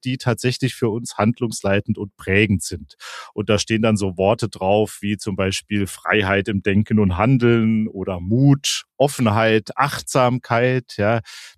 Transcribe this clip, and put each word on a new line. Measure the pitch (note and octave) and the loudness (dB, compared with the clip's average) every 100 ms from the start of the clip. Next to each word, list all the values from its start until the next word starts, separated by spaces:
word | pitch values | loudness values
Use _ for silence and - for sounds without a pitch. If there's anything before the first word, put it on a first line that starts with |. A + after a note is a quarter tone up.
die | C3 C3 | -6 -4
tatsächlich | B2+ A2 B2+ - B2+ | -2 0 -2 -2 -4
für | - A#2 | -2 -2
uns | A2+ A#2+ - | -2 -6 0
handlungsleitend | G#2+ - A#2+ - G2 G2+ - G#2 | 0 0 -4 -2 -2 -2 -2 -6
und | G2+ _ | -6 _
prägend | - G2 G#2+ F#2+ | -2 2 2 0
sind. | - E2 C#2+ - - - - | -2 -10 -14 -20 -18 -16 -12
Und | - G#2 | -8 0
da | G#2 | 0
stehen | - A2 | 2 0
dann | A2+ G#2 | 2 2
so | G2 F2 | -2 0
Worte | F#2+ A#2 A2 | 2 2 -2
drauf, | - F#2+ G#2 G#2 - | -4 0 2 0 -4
wie | G2+ G#2 | -6 -4
zum | - F#2+ | -4 -2
Beispiel | F#2+ F#2+ - G#2 G2 | -2 -2 -4 -4 -4
Freiheit | - E2+ G#2 F#2+ G2 G2 | -6 -2 0 2 0 0
im | G2 | -2
Denken | G#2 G2 G#2+ G#2+ | 0 0 2 2
und | G2 F2 | 2 2
Handeln | A2+ C3+ A#2+ A#2 A2 A2 A2 | 2 4 4 4 2 0 -2
oder | F#2+ F#2 F2 | -6 -6 -6
Mut, | F2+ A#2+ C#3 C#3 - - - - | -2 2 4 4 0 -6 -8 -2
Offenheit, | C#3+ - A#2 G#2+ A2+ A2 - - | -2 2 0 2 4 2 0 -2
Achtsamkeit, | C#3+ - - C#3 B2 B2 - A#2 B2+ B2+ - - | -2 -2 -2 2 2 0 0 0 2 0 -4 -2
ja, | G#2 A#2 - - - | 0 0 -4 -20 -20